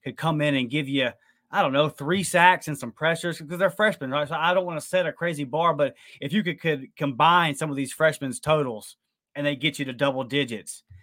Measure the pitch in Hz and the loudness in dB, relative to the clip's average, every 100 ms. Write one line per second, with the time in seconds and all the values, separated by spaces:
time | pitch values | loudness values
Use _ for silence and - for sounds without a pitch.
0 | 135 - 160 156 147 139 123 147 135 139 | -12 -4 -2 0 2 0 0 -4 -2 0
1 | 123 - _ _ _ 185 160 135 151 - | -2 -4 _ _ _ 0 2 2 0 -2
2 | 143 196 175 175 180 180 - 143 120 - | -2 -2 2 6 6 6 0 -8 -8 -2
3 | 156 165 175 160 147 175 190 180 214 - | -2 0 -4 -8 -10 0 0 2 0 0
4 | 131 143 143 156 165 185 175 156 - 185 | -4 -4 -4 0 2 2 0 -8 -2 0
5 | 165 - 170 147 135 151 170 151 139 - | 0 -2 -4 -4 -4 0 2 2 0 -2
6 | - - 139 196 175 - 165 143 131 - | -20 -12 -2 -2 -2 -2 -2 -2 -6 -6
7 | 143 117 156 175 165 139 151 139 131 - | -4 4 6 6 2 -2 -4 -4 -6 0
8 | 156 151 135 117 151 156 131 110 - - | 0 0 -8 -6 0 0 0 -6 -14 -20
9 | _ _ _ 143 143 131 156 143 131 123 | _ _ _ -4 -4 -2 -4 -4 -8 0
10 | 143 131 123 139 127 107 - - _ - | 0 0 -2 -2 -2 -6 -12 -18 _ -20